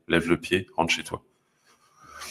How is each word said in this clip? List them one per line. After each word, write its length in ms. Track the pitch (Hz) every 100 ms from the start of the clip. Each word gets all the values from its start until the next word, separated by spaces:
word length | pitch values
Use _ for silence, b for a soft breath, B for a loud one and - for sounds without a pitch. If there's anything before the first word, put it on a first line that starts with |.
| -
lève 200 | 82 82
le 100 | 82
pied, 300 | - 92 92 -
rentre 180 | 82
chez 100 | -
toi. » 200 | - - - _ _ B B B B B B B B